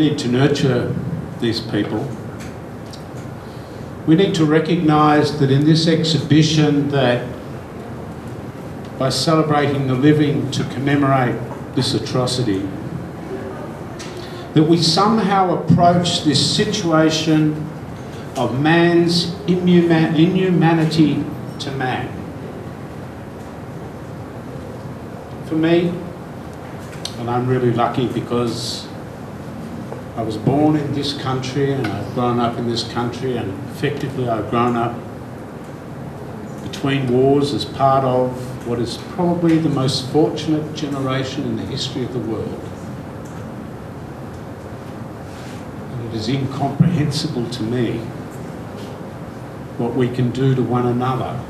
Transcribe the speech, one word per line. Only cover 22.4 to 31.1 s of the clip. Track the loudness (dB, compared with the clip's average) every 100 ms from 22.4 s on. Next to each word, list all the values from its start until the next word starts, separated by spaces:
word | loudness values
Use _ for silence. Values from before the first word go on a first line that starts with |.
| -12 -10 -12 -12 -12 -12 -12 -12 -12 -12 -12 -12 -12 -12 -12 -12 -12 -12 -12 -12 -12 -12 -12 -12 -12 -12 -12 -12 -12 -12 -2
For | 0
me, | 4 4 4 -2 -8 -12 -12 -12 -12 -12 -12 -12 -12 -10 -10 -8
and | -2
I'm | 0 2
really | 2 2
lucky | 2 2 2 0
because | -2 -2 0 0 -2 -6 -8 -10 -12 -12 -12 -12 -12 -12 -12 -10 -10 -10 -10 -8 -6
I |
was | -4 -2
born | 0 4 4 4
in | 0
this | -2 -2